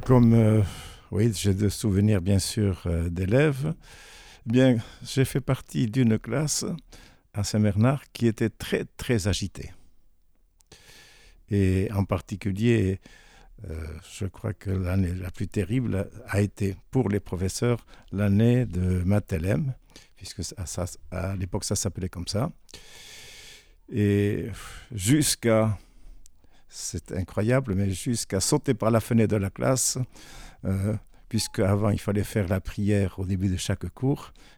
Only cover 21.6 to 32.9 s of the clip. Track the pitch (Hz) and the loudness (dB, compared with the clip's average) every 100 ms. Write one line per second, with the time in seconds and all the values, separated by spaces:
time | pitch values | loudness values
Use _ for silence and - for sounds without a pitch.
21.6 | - 104 101 90 90 90 87 95 - - | -4 -2 -4 -4 -8 -6 -6 -4 -4 -6
22.6 | - - - - - - - - - - | -20 -20 -20 -20 -20 -20 -20 -20 -20 -20
23.6 | - _ - 117 104 101 101 107 87 101 | -20 _ -8 0 2 4 2 -2 -6 -10
24.6 | - - - 113 92 151 151 - 117 110 | -14 -16 -12 -4 2 4 2 0 2 4
25.6 | 110 104 - - - - - - - - | 4 -2 -8 -20 -20 -18 -20 -20 -20 -20
26.6 | - - - 87 - 82 90 - 107 127 | -20 -14 -10 -10 -8 -6 -6 -2 0 0
27.6 | 131 95 98 95 - 117 - 95 - 151 | 0 0 0 -2 -4 -4 -2 -2 0 0
28.6 | - 117 107 113 - 113 107 107 98 - | 0 0 2 2 2 4 4 2 -2 -2
29.6 | 123 131 - 131 127 - - - - - | 0 0 0 -4 -6 -10 -20 -20 -20 -10
30.6 | - 95 98 107 - - - 110 - - | -4 -2 -2 -4 -8 -20 -8 -6 -4 0
31.6 | 98 101 104 101 - 104 101 113 90 95 | 2 2 2 0 0 -2 0 -2 0 -2
32.6 | - - 101 | -4 -2 2